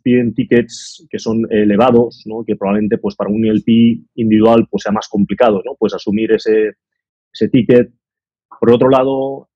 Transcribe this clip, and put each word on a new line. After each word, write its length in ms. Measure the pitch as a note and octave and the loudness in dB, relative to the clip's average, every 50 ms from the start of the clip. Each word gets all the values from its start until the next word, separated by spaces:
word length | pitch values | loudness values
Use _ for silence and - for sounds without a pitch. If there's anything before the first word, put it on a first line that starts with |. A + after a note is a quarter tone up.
| - | -2
piden 320 | B2+ B2 B2 A#2+ A#2 G#2 | 0 0 0 0 0 -2
tickets 720 | - A#2+ - A#2+ A#2+ A#2 - - - - - - - _ _ | -4 -2 0 0 0 0 -2 -6 -18 -20 -20 -20 -20 _ _
que 100 | - G#2+ | -14 -10
son 260 | - A#2 A2 A2+ A2+ - | -6 -4 -4 -4 -4 -2
elevados, 760 | A2+ G#2+ G#2 G#2 G2+ G2+ A#2+ B2+ A#2+ A#2 A#2+ A#2 - - - | -2 0 0 2 2 2 4 4 4 2 2 0 -4 -12 -16
¿no? 180 | A2 A2 A#2 A2+ | -12 -12 -10 -6
Que 120 | A2 G2+ | -6 -6
probablemente, 420 | - G2+ G2 G2+ G#2+ G#2+ G2+ A2+ A2 | -4 -4 -2 -2 -2 -2 -2 -4 -4
pues, 160 | - G2+ - | -4 -6 -6
para 160 | - G2 G2 | -6 -6 -4
un 140 | G#2 A2 A2+ | -2 -2 0
L 140 | A2 G#2+ G#2+ - | 0 0 0 0
P 360 | A#2 A2+ A#2 A#2 A#2 A#2 - - _ _ | 2 2 4 4 2 0 -2 -8 _ _
individual, 500 | - A#2 A2 G#2+ G#2+ G#2+ A2+ A#2 A#2 A2 - | -6 -2 0 2 4 4 4 4 4 2 0
pues, 140 | - G2 - | -4 -8 -6
sea 100 | G#2 G2+ | -4 -6
más 160 | G#2+ - - | -6 -6 -4
complicado, 540 | - G2+ G2 - G2+ - B2 A2+ G#2 F#2+ - | -4 -2 -2 -2 0 2 2 2 2 0 -4
¿no? 120 | B2 C#3+ - | -8 -6 -4
Pues 160 | A2+ G2 G2 | -4 -4 -4
asumir 380 | F2 - A2 G2 G#2+ A2 - A2 | -6 -6 -4 -4 -2 -2 0 -2
ese, 400 | A2+ - A2 A2 A2 G#2+ G#2 - _ _ _ _ _ _ _ _ _ _ _ - | -2 0 0 0 0 0 -2 -4 _ _ _ _ _ _ _ _ _ _ _ -8
ese 160 | - A2 G2+ | -4 -2 0
ticket. 440 | - B2 G#2 - B2 B2 A#2+ - _ _ _ _ _ _ _ _ _ _ _ _ - - | 0 0 2 4 4 4 2 0 _ _ _ _ _ _ _ _ _ _ _ _ -12 -2
Por 120 | A2+ A2+ A#2+ | 0 2 2
otro 160 | A#2 B2+ C3 | 4 4 2
lado, 600 | C3+ C3 C3 C3+ C3+ C3+ C3+ C3+ C#3 - - _ _ | 2 2 0 0 -2 -4 -6 -6 -8 -12 -16 _ _